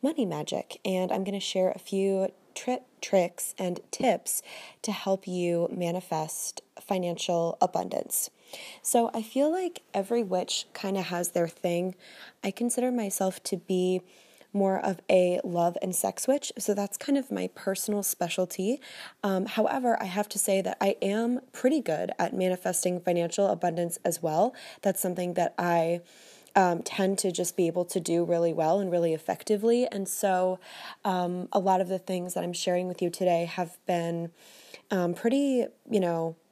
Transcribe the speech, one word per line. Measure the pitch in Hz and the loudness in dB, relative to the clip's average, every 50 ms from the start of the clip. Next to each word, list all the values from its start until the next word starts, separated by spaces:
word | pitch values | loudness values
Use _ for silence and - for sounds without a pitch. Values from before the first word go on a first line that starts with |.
money | - 269 330 320 247 | 0 -2 0 0 -2
magic. | 185 160 151 156 - - - - _ - - _ | -2 -2 -4 -4 -4 -4 -4 -4 _ -12 -8 _
And | 202 190 185 185 180 - | -2 0 0 0 0 0
I'm | 190 190 | -2 -2
gonna | 190 196 196 | -4 -4 -6
share | 190 - - 190 185 185 | -6 -4 0 2 2 2
a | - 185 | 2 -2
few | - - - 190 190 196 196 190 190 - - _ _ _ _ | -6 -4 -2 0 2 2 2 2 0 -2 -4 _ _ _ _
tri-, | - - - 247 247 247 _ _ _ | -10 -4 -4 -4 -4 -6 _ _ _
tricks | - - - 196 175 175 - - - - - - | -6 2 4 4 4 4 -2 -8 -10 -10 -6 -4
and | 190 180 180 - - - | -4 -4 -4 -6 -8 -14
tips | - - - 254 190 170 - - - - - - - - - - - _ | -8 -2 2 2 2 2 0 -4 -6 -6 -6 -10 -18 -18 -18 -20 -20 _
to | - - | -4 -4
help | 202 190 - 196 190 190 196 - | -4 -4 0 0 0 0 0 -6
you | 180 180 175 175 170 170 170 - | -4 -2 0 0 2 2 0 0
manifest | - 180 175 170 170 185 180 - - 156 156 160 - - - - - - - _ _ - | -2 -2 -2 -2 -2 -4 -4 -4 -4 -4 -4 -4 -6 -8 -8 -8 -10 -12 -18 _ _ -20
financial | - - 202 185 180 175 170 170 - - 175 170 165 170 - - | -6 -4 -2 -2 0 -2 -4 -4 -2 -2 0 0 0 0 0 0
abundance. | - 185 - - 90 - - - - - - - - - _ _ _ - - - - - - - | -2 0 0 -2 -4 -2 -4 -6 -6 -4 -4 -6 -6 -6 _ _ _ -18 -16 -16 -14 -16 -16 -10
So | _ - - 247 233 226 - | _ 0 2 2 2 2 -2
I | 233 | -6
feel | 220 220 - 262 277 302 | -8 -4 0 0 2 2
like | 320 370 370 349 349 - _ _ - | 2 0 -2 -4 -6 -8 _ _ -6
every | 202 196 202 233 240 233 | -6 -4 -2 -2 -2 0
witch | 190 185 180 180 - - - - _ _ | 0 -2 -2 -2 -2 -4 -6 -6 _ _
kinda | - - 196 190 196 180 | -8 -4 -2 -2 -2 -2
has | 165 180 175 175 170 | -2 -2 -2 -2 -2
their | - 180 170 165 | 0 0 0 0
thing. | - - - 180 175 170 175 185 180 _ - - - - - - - _ - | -2 -4 -2 0 0 0 0 -2 -4 _ -16 -20 -20 -20 -20 -20 -20 _ -6
I | 196 | -6
consider | 196 - 233 240 233 - 247 254 | -4 -2 -2 -2 0 0 0 0
myself | 247 240 220 196 190 - 196 190 185 - _ | 0 0 -2 -2 -2 0 0 0 0 -2 _
to | - - | -6 -6
be | 180 - - 190 185 180 185 185 185 180 - - - - - - - - _ _ | -6 -2 0 0 2 4 2 2 0 -2 -6 -20 -20 -20 -20 -20 -20 -20 _ _
more | 202 196 190 190 - | 2 2 2 2 2
of | - - 190 175 - _ | 0 -2 -2 -2 0 _
a | - 185 180 180 180 180 - | 6 6 6 6 2 0 -2
love | - 175 170 170 175 175 - | -2 0 2 2 2 2 0
and | - 185 180 | -4 -2 -2
sex | - - 196 190 - - - | 0 0 -2 -2 -2 0 0
witch, | 269 285 - - - - | 0 0 0 -6 -8 -6
so | - - 208 | -2 -2 0
that's | 196 202 196 - | 0 0 -4 -4
kind | - - - 277 277 | -8 -2 0 0 0
of | 254 - | 0 0
my | 208 190 185 185 - | -4 -4 -4 -4 -6
personal | - - - 190 185 - - 208 208 | -6 -4 -4 -4 -2 -2 -2 -2 -2
specialty. | 196 - - - 175 170 - - 185 175 - - 185 202 254 294 - - - - - - - _ | -2 -4 -4 -2 -4 -4 0 -2 -2 -2 -2 -4 -2 -2 -2 -2 -4 -14 -16 -16 -16 -16 -16 _
Um, | - 202 190 185 190 208 | -2 0 2 2 0 -2
however, | - - 220 - - 262 254 247 226 - | 0 2 2 2 2 2 2 2 2 2
I | - | 0
have | 190 180 196 208 - | -2 -2 -2 -2 -2
to | - 202 | -2 -4
say | - - 196 190 | 0 2 2 2
that | 190 185 - - | 2 0 -2 2
I | 196 196 202 - | 2 2 2 2
am | - 196 196 214 226 233 247 247 - - | 0 0 0 0 0 0 0 -2 -4 -10
pretty | _ - - 254 285 311 | _ 0 2 2 2 4
good | 240 - 160 151 90 - - _ | 0 0 -2 -2 -2 -4 -2 _
at | 180 - - | -2 -2 0
manifesting | - 185 185 185 180 - 185 180 - - 185 180 175 | 0 2 2 0 0 -2 -2 -2 0 0 0 0 0
financial | 170 - 175 175 170 170 - - 202 196 | 0 0 2 2 0 0 2 2 2 2
abundance | 208 170 - 175 165 175 175 170 170 - _ | 2 2 0 -2 0 0 -2 -2 -4 -2 _
as | 185 170 - - | -2 -2 0 -2
well. | 165 156 160 190 247 254 - - - - - | 0 4 4 4 2 2 -4 -18 -18 -18 -2
That's | - 202 185 - | -2 0 0 0
something | - 190 180 175 180 175 175 | -2 -2 -2 -2 -4 -2 0
that | 180 175 - - - | 0 0 0 0 0
I, | 180 175 170 170 165 165 170 175 170 - - - - - - - - - _ | 0 2 4 4 4 2 0 -2 -4 -12 -20 -20 -20 -20 -20 -20 -20 2 _
um, | 202 190 180 175 170 170 | 6 6 6 4 2 -2
tend | - - - 196 190 196 185 | -6 0 2 2 2 2 2
to | - 196 175 | 0 -2 0
just | - 180 170 - - | 0 -2 -2 0 2
be | 180 165 | 0 2
able | 165 180 180 | 2 0 -2
to | 180 - 190 | 0 -2 -2
do | 160 170 170 170 170 | 0 2 2 2 2
really | 165 170 170 170 170 160 | 2 2 2 2 2 2
well | 160 160 156 170 202 | 2 2 4 4 4
and | 202 185 | 2 2
really | 175 175 170 170 160 | 2 2 2 2 0
effectively, | 156 - - 185 175 - - 214 202 202 226 233 240 247 - | 0 0 -4 -4 -4 0 0 0 2 4 4 4 4 4 0
and | - 202 196 190 | -2 -4 -4 -4
so, | - - - 202 190 180 185 185 185 185 - - - - - - - _ _ | -4 -2 2 2 2 4 2 2 0 -2 -8 -18 -18 -16 -16 -16 -16 _ _
um, | 214 185 185 180 180 180 180 180 - | -2 0 0 0 -2 -2 -4 -6 0
a | - 202 | 0 2
lot | 180 190 185 185 | 4 4 4 4
of | 190 180 | 4 2
the | 190 185 | -2 -4
things | 180 - 190 180 175 180 175 | -4 -4 -4 -4 -4 -4 -4
that | 185 175 | -4 -4
I'm | 175 175 | -4 -4
sharing | 175 - - 180 180 180 185 | -4 0 2 2 2 0 -2
with | 180 - | -4 -2
you | 180 170 | -2 -2
today | 170 - 190 180 175 170 170 | 0 2 2 2 4 2 0
have | 170 - - 180 170 - - _ | -2 -2 -4 -6 -6 -6 -16 _
been, | - 180 175 170 165 170 170 170 170 _ _ - - - - - - - - _ _ | -2 -2 0 0 -2 -2 -4 -4 -6 _ _ -20 -20 -20 -20 -20 -20 -20 -20 _ _
um, | - 190 180 170 175 | 0 2 2 2 0
pretty, | - - 233 226 277 285 277 262 247 226 - - _ _ - | 0 0 2 2 4 2 4 2 2 0 0 -4 _ _ 0
you | 226 208 | 0 2
know | 190 175 170 165 165 165 160 _ _ _ | 2 2 0 0 -2 -4 -6 _ _ _